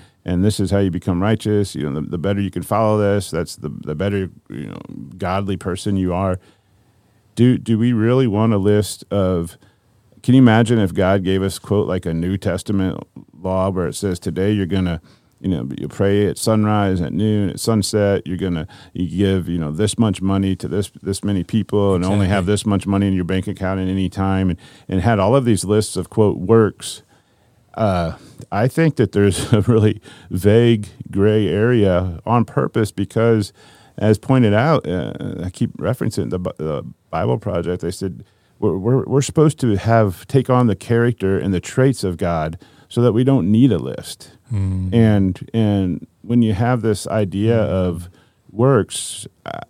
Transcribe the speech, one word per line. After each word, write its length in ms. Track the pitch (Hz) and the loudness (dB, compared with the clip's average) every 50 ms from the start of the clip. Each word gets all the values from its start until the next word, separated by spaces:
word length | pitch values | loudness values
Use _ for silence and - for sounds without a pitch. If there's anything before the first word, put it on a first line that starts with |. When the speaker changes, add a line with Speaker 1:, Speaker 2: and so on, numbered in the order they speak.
| - - _ _ _ | -14 -20 _ _ _
Speaker 1:
and 200 | - 90 87 95 | -4 -2 0 0
this 160 | 107 104 - | 0 0 0
is 100 | 98 87 | -2 0
how 80 | 101 101 | 0 2
you 120 | 98 95 82 | 2 0 -2
become 280 | 90 - - 90 87 | -2 -4 -4 -2 0
righteous. 540 | 95 107 110 107 - 110 107 104 101 - - | 0 0 0 0 0 0 0 0 -2 -2 -4
You 160 | 69 71 73 | -6 -6 -6
know, 100 | 67 78 | -6 -6
the, 60 | - - | -6 -6
the 80 | - 87 | -6 -4
better 220 | 76 98 101 101 | -4 -2 -2 -2
you 100 | 101 92 | -2 -4
can 120 | - 92 82 | -4 -8 -6
follow 360 | - 104 104 113 107 107 104 | -4 -2 0 0 2 2 2
this, 320 | 104 101 101 101 95 - - | 2 0 0 0 -2 -4 -6
that's 240 | 82 87 - - | -6 -6 -6 -10
the, 120 | - - 76 | -12 -12 -12
the 280 | - - - - 76 | -12 -10 -10 -8 -6
better, 340 | 73 95 101 101 98 95 87 - - - - | -4 -4 -2 -2 -2 -4 -6 -8 -14 -18 -16
you 180 | 52 62 69 | -14 -12 -12
know, 140 | 52 50 - - - - - - 69 82 92 | -12 -14 -14 -16 -16 -16 -16 -16 -16 -12 -8
godly 380 | 95 87 92 98 101 95 98 | -6 -4 -4 -2 -2 -4 -6
person 400 | 85 - 95 87 90 - 104 101 | -6 -4 -6 -6 -4 -4 -2 -2
you 180 | 98 92 90 87 | -2 -2 -2 -2
are. 240 | 90 98 95 90 90 - _ _ _ _ _ _ _ _ _ _ _ _ _ _ _ _ _ _ | -2 -2 -2 -2 -4 -8 _ _ _ _ _ _ _ _ _ _ _ _ _ _ _ _ _ _
Do, 240 | - 120 127 123 - | 2 4 4 4 2
do 200 | - 110 113 107 | 0 0 0 2
we 140 | 117 123 123 | 2 2 2
really 340 | 110 107 117 123 131 135 117 | 2 2 2 2 2 2 2
want 240 | 98 104 110 113 110 | 2 2 2 2 2
a 60 | 98 | 2
list 460 | 95 104 104 104 101 - - - - - | 2 4 4 2 2 0 -6 -12 -10 -4
of 460 | - 101 95 92 92 85 85 82 - - _ _ _ _ _ _ _ _ _ _ _ - - | -2 0 0 0 0 -2 -4 -6 -10 -16 _ _ _ _ _ _ _ _ _ _ _ -6 0
can 120 | - 123 | 4 6
you 40 | 135 131 | 8 8
imagine 360 | 120 107 113 117 107 123 113 | 8 6 6 4 4 2 2
if 140 | 101 87 85 | 0 0 0
God 300 | 95 92 92 98 101 90 | 0 0 2 2 0 0
gave 180 | 92 95 95 95 | 0 0 0 0
us, 160 | 95 - - | -2 -4 -6
quote, 280 | - - 104 104 - 55 | -4 -2 0 0 0 0
like, 160 | 90 92 - | -2 -4 -4
a 60 | 87 82 | -4 -4
New 220 | 82 85 92 98 | -2 -2 -2 -4
Testament 640 | 95 - 104 87 92 - - 104 98 95 92 - - - - _ - - _ _ - | -4 -2 -4 -4 -4 -4 -4 -2 -2 -2 -2 -4 -6 -12 -16 _ -20 -20 _ _ -10
law 320 | 87 92 92 95 92 101 | -6 -4 -2 0 0 0
where 160 | 92 92 87 | -2 -2 -4
it 80 | 71 - | -4 -4
says, 240 | - - 98 90 85 | -4 -4 -4 -4 -4
"Today 340 | - 95 78 90 95 104 107 | -6 -6 -4 -2 0 0 0
you're 140 | 104 95 | 0 0
gonna, 340 | 80 92 95 92 90 85 80 - _ _ _ _ _ _ _ | 0 0 0 0 0 -2 -4 -8 _ _ _ _ _ _ _
you 80 | - 95 | -4 -4
know, 200 | 90 69 60 67 - - | -4 -4 -4 -8 -8 -10
you 100 | - - | -10 -10
pray 380 | - - 101 98 101 101 104 | -4 -2 0 0 2 2 0
at 100 | 95 69 | 0 -2
sunrise, 640 | - - 113 110 107 107 107 107 104 101 98 95 90 | -2 -2 0 2 2 2 2 2 2 2 0 0 -2
at 120 | 85 - - | -2 -4 -2
noon, 340 | 87 107 107 107 104 101 90 | -2 0 0 0 0 0 -2
at 100 | - - | -4 -4
sunset, 640 | - 113 113 107 95 - - 107 101 101 101 95 - | -2 0 0 0 0 0 0 0 2 2 2 0 -2
you're 100 | 76 92 | -4 -6
gonna, 300 | 87 95 92 87 80 82 - - - - - - | -4 -4 -2 -2 -4 -6 -8 -12 -18 -20 -14 -8
you 160 | - 87 80 | -6 -6 -4
give, 400 | 82 90 101 95 95 95 82 82 | -2 0 0 2 2 0 -2 -2
you 100 | 85 85 | -4 -4
know, 120 | 80 76 78 | -4 -4 -2
this 260 | 78 107 104 - - | -2 -2 -2 0 0
much 220 | 117 107 92 - | 0 0 0 -2
money 340 | 92 95 98 98 98 95 92 | -2 0 0 0 0 0 -2
to 120 | - - 67 | -4 -6 -6
this, 220 | 80 101 98 - - - - | -4 -4 -4 -6 -10 -10 -8
this 220 | 95 98 - - | -8 -6 -6 -4
many 180 | 101 101 92 85 | -4 -2 -2 -2
people 520 | - - 110 98 - - 104 101 98 95 | -2 -2 -2 -2 0 0 0 2 2 2
and 100 | 87 90 | 0 0
only 220 | 92 101 104 98 | 0 0 2 2
have 180 | 90 104 98 92 | 2 2 0 2
Speaker 2:
Exactly. 80 | 92 104 | 0 0
Speaker 1:
this 140 | 101 - | 0 0
much 200 | 107 101 95 - | -2 -2 -2 -2
money 200 | 98 98 98 101 101 | -2 0 0 0 0
in 60 | 95 | 0
your 100 | 92 87 | 0 -2
bank 220 | 82 92 92 90 107 | -2 -2 -4 -4 -4
account 320 | 95 - 98 92 95 95 | -6 -6 -4 -4 -4 -4
at 80 | 92 92 | -4 -4
any 200 | 95 95 95 87 | -2 -2 -4 -4
time," 420 | - - 95 95 95 95 95 92 | -2 -2 -2 0 0 0 0 0
and, 80 | 82 - - - - - - - | -2 -4 -8 -16 -20 -20 -10 -4
and 120 | 95 92 | -4 0
had 180 | 85 120 113 101 | 2 2 2 4
all 160 | 92 104 123 | 4 4 4
of 100 | 139 127 | 4 4
these 200 | 120 110 90 - | 2 2 0 0
lists 320 | 92 104 107 104 - - | 2 2 2 0 0 -4
of, 140 | 95 85 - | -6 -8 -2
quote, 280 | - 113 107 101 - - | 0 2 2 2 2 0
works. 640 | 90 92 113 113 110 98 - - - - - - - _ _ _ _ _ _ _ _ _ _ _ _ _ - | 2 4 6 6 6 4 0 -4 -12 -14 -14 -14 -18 _ _ _ _ _ _ _ _ _ _ _ _ _ -6
Uh, 420 | - 113 104 92 87 85 82 80 - - - - - - - 90 | -2 0 0 0 0 -2 -4 -6 -10 -14 -20 -20 -20 -14 -8 -4
I 160 | 101 117 135 | -2 -2 0
think 280 | - 165 165 160 143 | 0 0 0 0 2
that 160 | - 117 - - | 2 0 2 2
there's 400 | 104 101 101 87 - - - - | 2 2 2 2 0 -2 0 0
<laughs> 0 | |
a 100 | 107 101 | 2 2
really 400 | 120 117 110 104 107 - - - - - - - - | 2 2 4 4 2 0 -2 -8 -18 -20 -20 -14 -10
vague 580 | 90 92 85 104 104 117 120 117 117 107 104 - - - - - | -8 0 2 4 4 6 6 4 4 2 0 -6 -14 -18 -16 -8
gray 380 | - 98 98 107 107 110 107 78 | -2 0 2 2 2 2 2 0
area 720 | 80 101 110 120 123 117 101 95 90 87 92 92 82 80 - | 0 0 2 2 2 2 4 4 2 2 0 -2 -6 -8 -4
on 180 | - 117 120 107 | 0 0 0 0
purpose 460 | - - - 65 - - 117 110 98 - | 0 -2 -4 -4 -2 0 -2 -2 -2 -2
because, 600 | - 101 - - 113 113 117 113 110 101 - - _ - - - - - _ _ | -6 -8 -4 0 0 2 4 4 2 0 -2 -6 _ -20 -20 -20 -20 -20 _ _
as 220 | - 104 107 107 - | -2 2 2 2 2
pointed 340 | - - 135 131 120 104 101 | 2 2 2 4 4 4 4
out, 340 | 107 123 160 160 110 - | 4 4 2 2 0 0
uh, 260 | - 87 90 67 53 - - - - - - 87 | -2 -4 -4 -4 -6 -8 -8 -10 -10 -8 -8 -8
I 60 | 92 | -8
keep 260 | - - 123 - - - | -6 -4 -6 -6 -4 -4
referencing 520 | - 95 120 - 110 110 - - 82 57 | -4 -4 -4 -2 -4 -4 -4 -4 -4 -4
the 80 | - 90 | -4 -6
Bi-, 120 | 90 90 - - | -6 -8 -8 -6
the 260 | 78 78 76 69 - - - - _ _ | -6 -6 -4 -6 -8 -10 -14 -20 _ _
Bible 280 | - 80 92 120 127 110 | -6 -4 -2 -2 -2 -2
Project, 420 | - 101 95 85 85 85 90 87 | -4 -4 -4 -4 -4 -4 -4 -4
they 100 | - 85 | -4 -6
said 340 | 87 - - 95 - - - - _ _ _ _ _ _ | -6 -6 -8 -8 -8 -10 -16 -20 _ _ _ _ _ _
we're, 180 | - 104 80 | -2 -2 -2
we're, 280 | 95 92 117 131 135 - | 0 0 0 0 0 0
we're 160 | - 123 143 139 | 0 0 0 0
supposed 360 | - - 165 151 156 - - | 0 2 2 2 2 2 2
to 160 | 131 120 101 | 0 0 0
have, 500 | 92 - 113 117 113 110 98 85 - - | 0 2 4 4 4 4 2 0 -4 -6
take 240 | - - 139 123 - | -2 0 0 2 2
on 160 | 127 123 123 | 2 2 2
the 100 | 113 95 | 2 0
character 640 | - - - 117 117 120 120 113 - 98 95 98 90 | -2 -2 -2 0 2 2 2 0 0 0 0 0 0
and 160 | - 95 95 | 0 0 -2
the 60 | 87 | -2
traits 440 | - - - 131 131 139 127 - - | -4 -4 0 2 2 2 2 0 -2
of 120 | 95 87 80 | -4 -4 -2
God 400 | 98 87 85 80 78 78 78 - - - _ _ - _ | -2 -2 -2 -2 -2 -4 -6 -10 -14 -20 _ _ -20 _
so 120 | - 120 120 | -2 2 2
that 100 | 123 98 | 4 4
we 120 | 117 127 | 4 2
don't 260 | 135 135 123 82 95 | 4 2 2 2 2
need 220 | 104 113 131 131 104 | 4 4 4 4 4
a 60 | 78 | 2
list. 540 | 62 65 - - - - - - - - - _ _ - 117 | -2 -6 -8 -10 -12 -14 -16 -18 -20 -20 -20 _ _ -8 -6
Speaker 2:
Mm. 400 | 101 95 95 95 92 92 92 95 | -4 -2 -2 -2 -4 -4 0 2
Speaker 1:
And, 580 | 117 113 110 104 101 98 95 92 - - - - | 4 4 6 6 4 2 2 0 -2 -8 -6 -2
and 520 | 113 110 104 101 101 95 90 82 - - - _ _ - | 0 0 2 2 2 0 0 -2 -4 -8 -12 _ _ -6
when 200 | 98 120 120 117 | -2 2 2 2
you 100 | 110 104 | 2 2
have 280 | 87 120 120 127 117 104 | 0 2 0 0 0 0
this 240 | 113 104 - - | 0 -2 -2 -4
idea 500 | - 95 110 104 92 85 98 104 110 117 | -4 -2 -2 -2 -2 -2 0 0 2 2
Speaker 2:
Mm. 120 | 113 104 69 | 2 2 0
Speaker 1:
of 420 | 87 95 92 90 85 82 87 90 - _ _ _ _ _ _ - | 0 0 0 -2 -2 -6 -10 -14 -20 _ _ _ _ _ _ -4
works, 760 | - 104 120 135 139 110 90 - - - - - - - - - - _ - | 0 2 4 4 4 4 2 0 -4 -10 -10 -10 -12 -14 -16 -18 -20 _ -16
uh, 140 | - 50 50 - - | -14 -14 -14 -14 -14